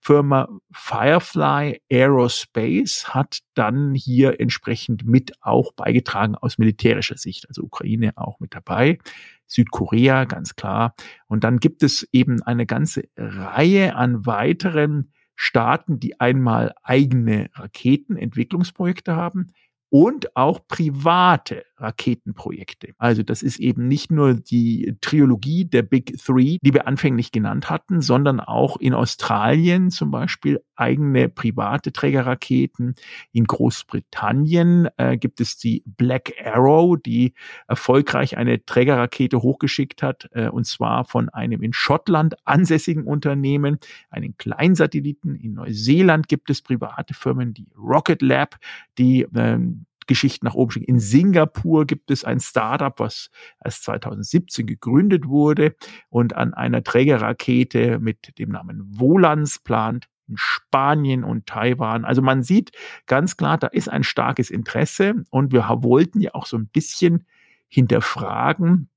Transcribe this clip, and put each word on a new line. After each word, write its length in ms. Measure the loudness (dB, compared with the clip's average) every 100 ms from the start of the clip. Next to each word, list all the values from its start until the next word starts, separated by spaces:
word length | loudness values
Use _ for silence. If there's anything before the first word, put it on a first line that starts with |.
Firma 480 | 4 4 4 2 0 -10 _
Firefly 1120 | -18 -8 0 2 2 0 -2 0 0 -2 -6 _
Aerospace 1160 | 4 4 4 2 -2 -6 -4 -2 0 -2 -4 -4
hat 320 | -4 -4 -6 _
dann 420 | -2 -2 0 -2 -2
hier 420 | 0 2 4 2
entsprechend 640 | -4 -4 -6 -6 -4 -6
mit 280 | 2 0 0 -10
auch 320 | 0 2 0
beigetragen 640 | -4 0 0 0 -4 -2 -2
aus 200 | -6 0
militärischer 600 | 0 0 -2 -2 -4 -10
Sicht. 320 | -14 -14 -18
Also 160 | -14
Ukraine 480 | -12 -10 -6 -2 -4 -4
auch 220 | -12 -12
mit 160 | -16
dabei, 440 | -16 -6 0 2 0 -8 -20 -20 _ _
Südkorea, 760 | 0 0 -2 -2 2 4 4
ganz 300 | 0 -6 -12
klar. 400 | -10 -6 -2 -4 -4 -20 -20 _
Und 160 | -2
dann 160 | 0 2
gibt 240 | 0 0
es 260 | -2 -2 -2
eben 280 | 0 2 0
eine 220 | -2 -4
ganze 440 | -2 -2 -4 -6 -12 -12
Reihe 800 | -12 -10 -6 2 4 4 2 0
an 280 | 0 0
weiteren 840 | -2 0 0 0 0 0 0 -2 -6 _ _
Staaten, 640 | -8 -2 0 2 0 -2 -4
die 220 | -4 0
einmal 540 | 2 2 2 2 0 -4
eigene 680 | 0 0 2 0 2 0 -2
Raketenentwicklungsprojekte 1600 | -12 -20 -4 0 0 0 -6 -6 -6 -4 -4 -4 _ -4 -4 -4 -4
haben 320 | -4 -6 -10 _ _ _ _
und 460 | 4 4 2 -8 0
auch 240 | 0 0 _
private 960 | -4 -4 0 0 4 4 4 0 -12 -14 _
Raketenprojekte. 1080 | -10 -6 -4 -4 -6 -10 -10 -12 -14 -20 -20 -4
Also 240 | -2 0
das 180 | -2 -4
ist 200 | -4 -2
eben 260 | -2 -2 0
nicht 240 | -2 0
nur 240 | 2 4
die 600 | 2 0 0 2 0 -4 -8
Trilogie 640 | -2 4 4 4 0 -2
der 180 | 0 0
Big 360 | 2 0 -2 -10
Three, 400 | 0 2 2 4
die 140 | 2
wir 140 | 2 0
anfänglich 420 | -2 0 0 -2
genannt 400 | -2 -2 -4 -4
hatten, 300 | -8 _ -2
sondern 400 | 2 2 2 -2
auch 380 | -4 -2 -2 0
in 160 | -2
Australien 1000 | 0 -2 -4 -4 0 2 4 4 2 0
zum 180 | 0 -4
Beispiel 500 | -4 -4 -4 -2 -2 _
eigene 540 | -4 -2 0 2 2 0
private 640 | 0 -6 -4 -4 -4 -6
Trägerraketen. 1040 | -4 0 0 -2 -4 -2 0 0 -2 -6 -6 -14 -20 -6
In 140 | -2
Großbritannien, 1400 | 0 2 0 -2 -8 -10 -8 -6 -2 0 2 4 4 4 2 0
äh, 200 | -2 0
gibt 240 | -4 -4
es 160 | -6 -4
die 280 | -4 -4 -6
Black 460 | -2 -2 -2 -6 -12
Arrow, 520 | -2 2 4 6 4 2
die 340 | 0 0 0 _ -20 -20 _
erfolgreich 680 | -4 2 2 2 -2 -2 -2
eine 280 | -2 -2
Trägerrakete 760 | 0 2 4 2 0 0 0 2
hochgeschickt 600 | 0 0 -4 -4 -6 -4
hat, 260 | -6 -6 -10
äh, 160 | -6 -4
und 180 | -4 -6
zwar 380 | -4 -2 -2
von 240 | -2 -2 -2
einem 340 | -4 -6 -4
in 100 | -4
Schottland 640 | -4 0 0 2 2 2 -2
ansässigen 600 | 0 2 4 2 2 -4
Unternehmen. 760 | -2 -2 -2 -2 0 0 0 -2 -6 -20 _
Einen 260 | -12 -12 -10
Kleinsatelliten. 1000 | -10 0 2 4 2 0 -6 -6 -8 -8
In 180 | -10
Neuseeland 720 | -10 -8 -4 2 6 6 4 2
gibt 240 | -4 -2
es 100 | -6
private 540 | _ -4 -4 -10 -12
Firmen, 400 | -6 -4 -2 -4
die 140 | -8 -18 _
Rocket 440 | 0 0 2 0
Lab, 360 | 2 2 0 -6 -20 -20 -20 0
die, 300 | 2 4 2 0
ähm, 480 | 0 0 -2 -6 -14 _ -2
Geschichten 400 | 0 0 -2 -6
nach 80 |
oben 160 | 0 -2
schicken. 160 | -2 0
In 140 | 0
Singapur 840 | 4 4 4 4 2 -2 0 2
gibt 260 | 2 -4 -2
es 140 | -4
ein 160 | -2 -4
Startup, 580 | -2 -2 -2 -2 -4 -4
was 300 | -6 -6 -18 -20 -20 _
erst 220 | -12 -10
zweitausendsiebzehn 800 | -8 -8 -8 -10 -2 -2 -2 -8
gegründet 640 | -8 -6 0 2 4 2 0
wurde 500 | 2 2 4 0 0 -20 -20 _
und 260 | 0 0
an 200 | 0 -4
einer 280 | -2 -2 -2
Trägerrakete 1160 | 0 2 4 2 0 -4 0 0 2 0 0 0
mit 400 | -4 -6 -12 -12
dem 100 | -8
Namen 380 | -8 -10 -14 -14
Volans 720 | -2 2 6 4 4 -2 -6
plant. 500 | -2 -2 0 -4 -10 _ -14
In 100 | -8
Spanien 840 | -6 -6 _ 0 2 2 2 -2
und 200 | -2 -6
Taiwan. 600 | -6 -4 -2 0 -2 -2 0
Also 160 | 2
man 200 | 4 2
sieht 280 | 2 0 0 -14 -20 -20
ganz 320 | 0 0 0 -2
klar, 220 | -2 0
da 80 | -2
ist 240 | -4 -4
ein 120 | -4
starkes 460 | -2 -2 -2 -2 -4
Interesse 640 | -4 -6 -4 -4 0 -2 -2 -4
und 240 | -2 2
wir 160 | 2 2
ha-, 140 | 0
wollten 400 | 4 4 4 0
ja 80 | -2
auch 140 | -4 -8
so 100 | -6
ein 120 | -2
bisschen 580 | -4 -4 -2 0 0 _ _ _ _ _
hinterfragen 1200 | 0 2 2 0 -6 -6 -2 -2 0 2 2 0